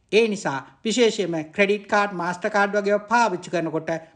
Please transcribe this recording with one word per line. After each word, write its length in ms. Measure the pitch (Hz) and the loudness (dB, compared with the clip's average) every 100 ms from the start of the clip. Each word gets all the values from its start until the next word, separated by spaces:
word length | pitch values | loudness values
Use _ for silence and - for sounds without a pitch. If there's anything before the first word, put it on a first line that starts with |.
| _ | _
ඒ 160 | 208 226 | 2 2
නිසා 300 | 202 156 135 - _ | 0 -4 -4 -8 _
විශේෂයෙන්ම 520 | 226 214 226 214 175 165 156 - | -4 2 2 2 -4 -4 -6 0
ක්‍රෙඩිට් 300 | 196 208 202 | 0 0 0
කාඩ්, 240 | 208 202 | 0 0
මාස්ටර් 380 | 180 170 175 214 | -2 -6 -4 -2
කාඩ් 240 | 202 202 208 | 0 2 0
වගේ 160 | 196 | 0
ඒවා 160 | 208 208 | 0 2
පාවිච්චි 420 | 233 226 180 - | 2 2 0 -4
කරනකොට 400 | 170 160 156 156 160 - | -4 -2 -4 -4 -8 -8